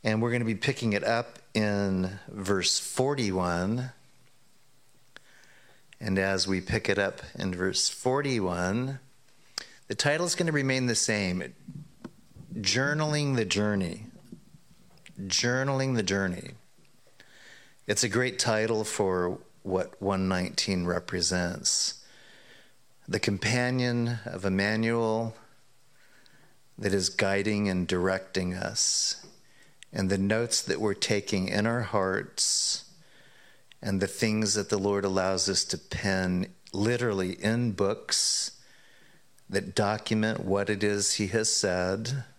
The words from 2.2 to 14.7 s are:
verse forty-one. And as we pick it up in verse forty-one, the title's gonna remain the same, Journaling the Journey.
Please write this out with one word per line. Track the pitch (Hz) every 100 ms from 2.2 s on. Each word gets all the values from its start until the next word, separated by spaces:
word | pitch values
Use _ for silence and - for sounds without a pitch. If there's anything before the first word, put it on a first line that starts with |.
| -
verse | 101 95 98 87 -
forty-one. | - - 131 143 107 92 90 87 92 117 127 - - - - - - - - - - - - - - - - - - - - -
And | - 95
as | 95 95 95
we | 95
pick | 92 110 -
it | 98
up | 98 - - -
in | 95
verse | 90 92 - -
forty-one, | - 127 131 143 120 92 87 90 107 131 139 - - - - - - - - -
the |
title's | 110 147 151 175
gonna | - 170
remain | 147 135 131 123
the | 113
same, | - 107 95 90 69 - - - - - - - - - - 110
Journaling | 101 120 139 147 156 147 143 131
the | 104
Journey. | 98 104 101 90 85 - - - - - - -